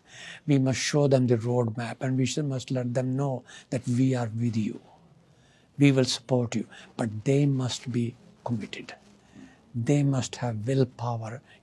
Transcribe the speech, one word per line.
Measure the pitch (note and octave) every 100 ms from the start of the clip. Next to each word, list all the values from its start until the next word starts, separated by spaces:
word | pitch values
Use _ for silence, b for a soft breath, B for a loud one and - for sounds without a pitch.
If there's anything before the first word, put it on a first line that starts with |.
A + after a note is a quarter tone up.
| B B B B -
we | C#3
must | C3 B2
show | - D3+ C#3+
them | C3 B2
the | A#2+
roadmap, | A#2+ B2 A#2 A2 A2+ -
and | C3 C3
we | B2+
should, | - D3
must | C3 -
let | C3 B2
them | B2 B2+ C3
know | C#3 B2+ B B B
that | B2+ B2
we | A#2+ C3 B2+
are | A#2 A2+
with | A#2+ A2
you. | G#2 - - - _ _ _ b b b b -
We | C#3+
will | C3+ B2+
support | - - B2+ A#2 A2+
you, | - B B -
but | A#2+ G#2+ C#3
they | C#3 C#3+
must | C3+ B2 - C3
be | A#2+ A#2 - - - -
committed. | A2+ - - - - - - B B B B B A#2+
They | A#2 C#3+
must | C#3 C3 - -
have | B2 A2 A2
willpower. | C3+ B2+ - A#2 A#2 A2 A#2 B B